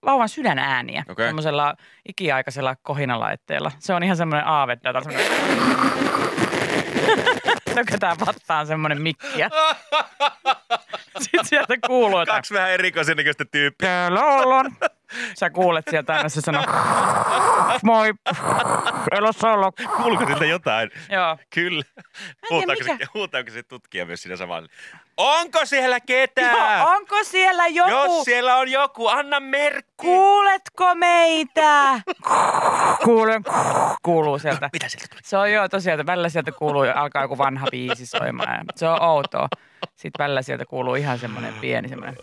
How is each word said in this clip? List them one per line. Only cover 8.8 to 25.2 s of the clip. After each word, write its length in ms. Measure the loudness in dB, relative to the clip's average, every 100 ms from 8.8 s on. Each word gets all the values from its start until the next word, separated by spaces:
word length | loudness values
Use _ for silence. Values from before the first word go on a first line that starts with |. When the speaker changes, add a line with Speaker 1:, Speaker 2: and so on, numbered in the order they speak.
| -2 -2
Speaker 1:
mikki 380 | -4 -6 -8 -4
ja 100 | -2 2 0 0 -2 -4 -4 -2 -4 -2
<laughs> 840 | -4 -4 _ -6 _ -16 -14 -10
sit 220 | -2 -2
sieltä 300 | 2 0 0 -2 0
kuuluu 320 | 2 4 2
jotain. 180 | 2 0
Speaker 2:
Kaksi 160 | -2
vähän 180 | -2 0
erikoisen 460 | 2 0 0 0 0
näköistä 280 | 0 -2 -4
tyyppiä. 420 | 0 0 0 -2
Speaker 1:
Täällä 360 | 0 0 2 4
ollaan. 500 | 4 4 4 2 -2 -6 _ _ -10 -10 -4
Sä 100 | -4
kuulet 360 | 2 2 2 0
sieltä 240 | -4 0
aina, 160 | -2 0
se 120 | -2
sanoo, 220 | -2 -2 0 0 0 0 0 0 0 0 2 2 2 2
moi, 300 | 4 4 4 0 -4 -4 -2 -2 0 0 -2 -4 0
elossa 400 | 2 2 2 2
olla. 200 | 4 2 -2 -6 -2
Speaker 2:
Kuuluuko 280 | 0 0 0
siltä 200 | 0 0
jotain? 440 | 0 0 0 -2 -6 -6
Speaker 1:
Joo. 280 | -2 -2 -4 _
Speaker 2:
Kyllä. 300 | -4 -4 -4 -8 -14
Speaker 1:
Mä 60 |
en 480 | -20 -20 -18 -14 -2
tiedä, 20 |
Speaker 2:
Huutaako 320 | -2 0 -2
se, 80 | -2
Speaker 1:
mikä 120 | -6 -6
Speaker 2:
huutaako 380 | -8 -6 -6 -8
se 120 | -14
tutkija 420 | -16 -20 _ -10 -8
myös 160 | -10
siinä 140 | -12 -12
samalla? 320 | -8 -10 -12 -20 -20 -20 _
Onko 480 | -2